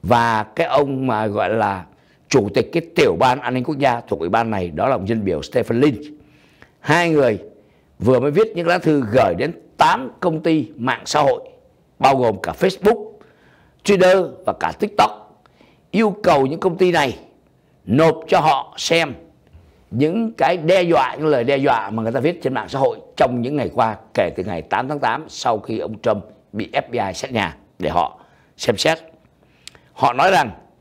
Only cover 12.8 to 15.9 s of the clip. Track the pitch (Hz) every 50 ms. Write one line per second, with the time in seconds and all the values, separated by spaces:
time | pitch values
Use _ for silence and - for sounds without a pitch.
12.8 | 180 202 233 214 - - - - - _ _ _ _ _ _ _ _ _ _ _
13.8 | _ - 202 180 180 185 185 196 175 143 123 - - - 98 - - 82 80 -
14.8 | - 104 - - 104 107 - - - - _ _ _ _ _ _ _ _ _ _
15.8 | _ _